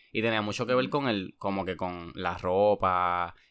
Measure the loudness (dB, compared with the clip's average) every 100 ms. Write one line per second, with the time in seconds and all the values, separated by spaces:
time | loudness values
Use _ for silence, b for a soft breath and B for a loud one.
0 | b -2 0 0 -2 -2 0 0 2 0
1 | 0 -2 -4 -6 -4 -2 -2 -4 -4 -6
2 | -10 -4 -4 -2 0 4 4 4 2 2
3 | 2 0 -4 -8 b